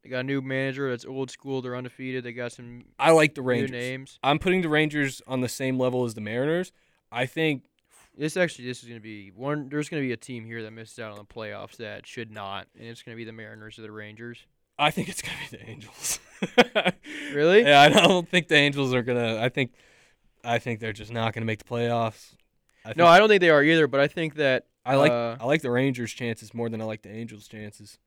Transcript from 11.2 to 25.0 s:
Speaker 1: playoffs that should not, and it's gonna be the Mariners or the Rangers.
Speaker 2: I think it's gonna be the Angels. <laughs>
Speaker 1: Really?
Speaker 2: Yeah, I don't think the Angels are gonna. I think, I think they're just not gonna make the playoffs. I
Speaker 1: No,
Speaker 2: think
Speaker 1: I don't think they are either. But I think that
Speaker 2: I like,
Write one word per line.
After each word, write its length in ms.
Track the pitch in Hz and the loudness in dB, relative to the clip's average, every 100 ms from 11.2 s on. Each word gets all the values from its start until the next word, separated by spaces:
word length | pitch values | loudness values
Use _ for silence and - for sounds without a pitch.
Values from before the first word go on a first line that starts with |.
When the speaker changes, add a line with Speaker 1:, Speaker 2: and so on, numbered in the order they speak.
| 104 | -18
Speaker 1:
playoffs 520 | - 107 101 101 - | -14 -12 -12 -16 -14
that 280 | 113 104 - | -14 -14 -14
should 240 | - 113 | -14 -12
not, 380 | 107 98 98 - _ | -12 -10 -10 -12 _
and 80 | 113 | -20
it's 160 | 117 | -18
gonna 140 | - 117 | -18 -14
be 80 | |
the 80 | 113 | -14
Mariners 480 | 113 107 110 107 107 | -14 -18 -18 -20 -18
or 40 | |
the 80 | 110 | -16
Rangers. 540 | 107 107 107 117 120 _ _ _ - | -16 -16 -16 -16 -18 _ _ _ -2
Speaker 2:
I 140 | 147 | 0
think 160 | 151 170 | 0 -8
it's 140 | 185 | -8
gonna 160 | - - - | -12 -12 -14
be 80 | - | -16
the 120 | - | -18
Angels. 500 | - - - - - _ - | -20 -20 -12 -8 -8 _ -10
<laughs> 520 | 180 - 240 220 - - 285 302 294 | -2 4 4 4 -2 -4 -16 -14 -8
Speaker 1:
Really? 280 | 143 156 202 | 0 6 6
Speaker 2:
Yeah, 180 | 240 143 | 8 10
I 60 | 147 | 10
don't 400 | 220 175 180 170 | 8 6 2 2
think 220 | 180 160 | -2 4
the 60 | 151 | 4
Angels 380 | 143 139 135 | 4 2 0
are 80 | 127 | 0
gonna. 340 | 120 123 117 110 | 0 -2 -2 0
I 80 | 123 | -2
think, 240 | 135 123 _ _ _ _ _ _ _ | -2 -4 _ _ _ _ _ _ _
I 160 | 117 117 | -4 -4
think 220 | - 110 | -2 -8
they're 100 | 113 | -8
just 200 | 107 104 | -10 -10
not 200 | 117 113 | -6 -4
gonna 120 | 113 113 | -4 -6
make 140 | 110 | -6
the 40 | - | -6
playoffs. 720 | 120 120 117 117 - - _ _ _ _ _ | -4 -2 -2 -4 -6 -20 _ _ _ _ _
I 60 | 110 | -12
Speaker 1:
No, 40 | |
Speaker 2:
think 80 | 120 170 | 4 8
Speaker 1:
I 100 | 175 | 10
don't 100 | 214 | 8
think 100 | 202 | 6
they 80 | 175 | 8
are 140 | 147 | 6
either. 240 | 147 165 147 | 6 6 4
But 140 | 139 | 4
I 60 | 143 | 0
think 260 | - 160 151 | 0 -6 0
that 320 | 143 127 - _ | 0 0 -2 _
Speaker 2:
I 120 | - | 0
like, 160 | 135 | 4